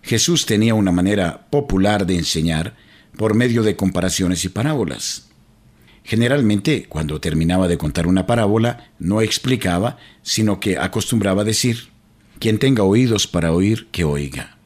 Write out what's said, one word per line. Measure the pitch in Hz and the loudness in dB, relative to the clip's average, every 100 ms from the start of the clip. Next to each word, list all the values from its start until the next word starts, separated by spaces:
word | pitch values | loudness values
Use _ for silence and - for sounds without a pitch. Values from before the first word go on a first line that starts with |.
Jesús | - 113 - 170 | -2 0 2 0
tenía | - 107 113 | 0 2 2
una | 110 98 | 2 2
manera | 87 92 101 85 - - | 2 2 2 -2 -4 -4
popular | 143 - 98 101 104 | -4 0 2 2 2
de | 92 90 | 0 -2
enseñar | 78 82 80 80 90 - - - _ - | -2 -2 0 -2 -4 -10 -20 -20 _ -4
por | 107 | 0
medio | 107 123 117 | 2 2 2
de | 107 | 2
comparaciones | 101 98 92 92 - 92 92 | 2 0 0 -2 0 -2 -2
y | 95 | -4
parábolas. | 101 131 151 92 65 - - - _ _ _ _ _ - - | -4 -2 -2 -4 -6 -8 -10 -14 _ _ _ _ _ -20 -20
Generalmente, | - 110 120 143 113 104 104 139 - | -4 0 2 2 2 2 0 -2 -2
cuando | 76 78 76 | -6 -6 -4
terminaba | 85 80 82 92 92 | -2 0 2 2 2
de | 87 | 0
contar | 76 73 85 | -2 -2 0
una | 92 92 | 0 2
parábola, | 117 104 107 117 120 - _ | 0 2 2 0 -4 -14 _
no | 82 107 | -2 0
explicaba, | 110 - 127 123 92 87 104 - - - | 0 -2 -2 -2 0 -2 -2 -6 -20 -20
sino | - - 107 98 | -8 -2 0 0
que | 104 85 | -2 -2
acostumbraba | 85 - - 117 101 95 | -2 -4 -2 0 0 0
decir, | 104 110 123 117 - _ _ _ _ - | 0 0 -2 -2 -8 _ _ _ _ -6
"Quien | 113 110 | -2 2
tenga | 135 123 | 2 2
oídos | 98 107 127 107 - | 4 4 4 0 0
para | 87 82 | -2 0
oír, | 85 98 113 - | 2 2 0 -4
que | - | -4
oiga". | 82 73 71 67 62 - | -2 -2 -6 -10 -14 -18